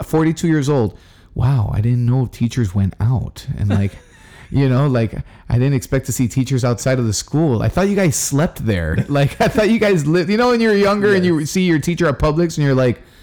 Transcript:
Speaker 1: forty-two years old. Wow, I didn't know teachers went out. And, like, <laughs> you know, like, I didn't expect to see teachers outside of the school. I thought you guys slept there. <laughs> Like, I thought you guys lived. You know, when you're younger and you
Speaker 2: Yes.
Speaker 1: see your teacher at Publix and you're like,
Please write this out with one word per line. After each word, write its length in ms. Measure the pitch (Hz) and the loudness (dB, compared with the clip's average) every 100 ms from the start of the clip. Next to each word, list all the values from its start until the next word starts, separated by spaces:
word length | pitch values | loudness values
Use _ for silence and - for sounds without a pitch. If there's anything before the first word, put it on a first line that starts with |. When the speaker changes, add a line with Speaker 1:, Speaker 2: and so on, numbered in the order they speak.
Speaker 1:
forty-two 460 | - 160 160 160 170 | -4 0 0 0 0
years 200 | 156 135 | 0 2
old. 300 | 147 107 - - - - | 0 0 -4 -20 -20 -14
Wow, 360 | - 123 139 101 | -2 0 0 0
I 80 | 71 | 0
didn't 240 | 110 123 | 0 0
know 220 | 120 127 120 | 2 0 0
teachers 480 | - 120 127 107 | -2 -4 0 -2
went 200 | 101 98 - | 0 -2 0
out. 480 | 110 127 - - - - | -2 -2 -4 -10 -10 -4
And, 120 | 98 | -2
like, 220 | - - - - - | 0 -2 -6 -20 -20
<laughs> 280 | - - - | -20 -20 -6
you 180 | - 139 | 0 2
know, 200 | 131 147 | 2 2
like, 260 | 123 110 - - - - | 0 -2 -4 -12 -14 -2
I 60 | |
didn't 200 | 120 131 | 0 2
expect 320 | 135 - 135 - | 0 -2 -4 -2
to 60 | |
see 140 | - 120 | -2 -2
teachers 380 | - 123 131 | -2 -2 0
outside 340 | 123 120 135 131 | 0 0 0 0
of 80 | 113 | 0
the 60 | |
school. 500 | 101 - 143 165 113 | -4 -2 0 0 0
I 60 | 110 | 0
thought 200 | - 196 | 0 0
you 80 | 202 | 2
guys 200 | 180 - | 0 0
slept 500 | - 139 170 - 110 | -2 0 -2 -2 -2
there. 380 | 95 80 - | -2 -2 -2
<laughs> 40 | - | -2
Like, 320 | 143 143 - | 0 0 0
I 60 | 226 | -2
thought 240 | - 190 | 2 2
you 80 | 226 | 2
guys 260 | 208 185 | 2 0
lived. 260 | 143 170 170 | 0 0 0
You 60 | 214 | 0
know, 120 | 247 | 2
when 100 | 240 | 2
you're 160 | 226 202 | 2 2
younger 380 | 196 208 208 | 2 2 2
and 100 | 190 | 2
you 140 | 180 160 | 2 0
Speaker 2:
Yes. 120 | 151 | -2
Speaker 1:
see 120 | 190 | 0
your 140 | 185 160 | 2 2
teacher 280 | 170 170 170 | 0 0 0
at 100 | 131 | 0
Publix 380 | 151 147 175 160 | 0 0 -2 0
and 80 | 143 | 2
you're 80 | |
like, 240 | 131 127 - - - | 2 2 0 -6 -20